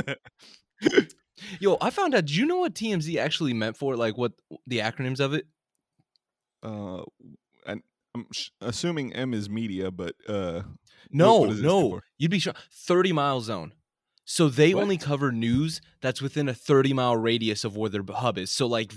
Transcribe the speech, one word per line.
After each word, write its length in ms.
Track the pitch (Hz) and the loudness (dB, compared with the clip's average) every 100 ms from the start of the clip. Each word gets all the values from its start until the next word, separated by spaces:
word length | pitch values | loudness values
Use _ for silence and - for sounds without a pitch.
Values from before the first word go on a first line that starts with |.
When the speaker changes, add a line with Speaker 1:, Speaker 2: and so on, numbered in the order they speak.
| 139 139 - _ - - _ - | 0 -8 -12 _ -20 -20 _ -2
Speaker 1:
<laughs> 260 | 214 - 156 - _ _ 202 175 | 2 2 0 -8 _ _ -18 -2
Speaker 2:
Yo, 160 | 190 170 | 2 2
I 100 | 208 | 0
found 240 | 403 359 | 0 2
out, 120 | 240 147 | 2 2
do 80 | |
you 120 | 156 294 | 0 0
know 120 | 359 | 0
what 160 | 349 | -2
T 180 | - 220 | -4 -4
M 80 | 185 | -2
Z 180 | 151 151 | -2 -2
actually 360 | 139 - 147 | -2 -2 -2
meant 220 | 117 110 - | 0 -2 -4
for? 200 | 139 120 | -4 0
Like, 200 | 113 110 | -2 -2
what 160 | 120 - - - - | -4 -6 -20 -18 -6
the 120 | 117 | -2
acronyms 400 | 107 - 127 131 | -2 -4 -6 -2
of 140 | 135 | -2
it? 120 | 151 - _ _ _ _ _ _ _ _ _ _ _ | -2 -8 _ _ _ _ _ _ _ _ _ _ _
Speaker 1:
Uh, 400 | 110 107 98 90 - _ - - _ _ - | -14 -10 -10 -10 -14 _ -20 -20 _ _ -12
I, 100 | 107 _ _ _ | -12 _ _ _
I'm 120 | 123 - | -12 -10
sh-, 180 | - - - | -12 -12 -10
assuming 520 | 110 - 175 160 127 | -8 -4 -4 -4 -6
M 200 | 117 131 | -4 -4
is 140 | 110 101 | -4 -4
media, 420 | 110 113 92 95 | -6 -4 -4 -4
but, 240 | 90 87 - - | -6 -8 -10 -6
uh, 320 | 101 90 85 | -4 -4 -6
what, 40 | 95 - _ _ - | -10 -16 _ _ -6
Speaker 2:
No, 260 | 143 196 220 | 4 6 8
Speaker 1:
what 100 | 107 | 4
does 100 | 107 | 2
it 40 | |
stand 100 | 143 | 2
Speaker 2:
no. 180 | 190 127 | 4 2
Speaker 1:
for? 120 | 92 - - | -2 -12 -2
Speaker 2:
You'd 120 | 165 | 0
be 80 | 190 | 0
shocked. 220 | - - - | -2 -8 -16
Thirty 420 | - - 180 185 | -12 0 2 4
mile 280 | 156 143 131 | 2 0 -2
zone. 320 | 110 98 82 - _ _ _ _ | -4 -8 -8 -16 _ _ _ _
So 240 | - - 156 | -6 2 2
they 240 | 123 156 | 6 6
Speaker 1:
What? 100 | 196 | 6
Speaker 2:
only 160 | 202 180 | 2 0
cover 340 | 147 143 139 | -2 -2 -2
news 480 | 117 117 127 160 160 _ _ | 0 0 2 0 -4 _ _
that's 220 | 131 - | -6 -4
within 260 | 135 147 143 | -4 -2 -4
a 60 | |
thirty 380 | 117 - 135 135 | -4 4 6 6
mile 240 | 135 123 117 | 4 2 2
radius 480 | 113 117 110 104 | 2 2 0 -2
of 120 | 113 104 | -4 -4
where 140 | 107 | -2
their 140 | 101 95 | -2 -6
hub 300 | 95 120 95 | -2 -2 -2
is. 140 | 92 | -4
So, 160 | - 123 | -2 0
like, 240 | 117 110 | 0 -4